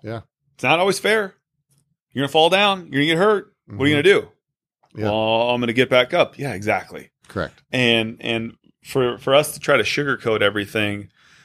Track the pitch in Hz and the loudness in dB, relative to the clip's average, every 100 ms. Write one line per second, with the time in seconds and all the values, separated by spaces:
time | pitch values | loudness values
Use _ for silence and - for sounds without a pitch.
0 | 107 113 - _ _ - 127 160 190 190 | -14 -12 -14 _ _ -8 -2 0 2 0
1 | 196 220 190 _ _ _ _ _ _ _ | 0 -2 -2 _ _ _ _ _ _ _
2 | _ 123 139 160 165 190 202 190 165 139 | _ -6 -2 2 4 4 2 0 -4 -2
3 | 151 160 202 208 - _ - 101 139 147 | 0 2 2 0 -4 _ -16 -2 0 4
4 | 170 170 - _ _ _ _ _ _ - | 4 2 0 _ _ _ _ _ _ -6
5 | 107 107 110 113 120 123 120 117 123 127 | -2 0 0 0 0 0 -2 0 2 2
6 | 127 175 143 - 143 98 104 98 - 78 | 2 0 0 -2 -10 -8 -4 -4 -4 -18
7 | 65 _ _ 101 76 _ _ 131 120 113 | -20 _ _ -10 -10 _ _ -2 2 2
8 | 110 117 120 113 113 - _ _ - 139 | -2 -8 -6 -6 -8 -14 _ _ -8 -2
9 | 123 110 - 135 151 - - 139 104 - | -2 -2 0 2 2 -6 0 0 0 -2
10 | 147 120 117 107 101 104 98 110 104 101 | -4 -4 -2 0 0 0 -6 -4 -4 -4
11 | 101 _ _ _ | -12 _ _ _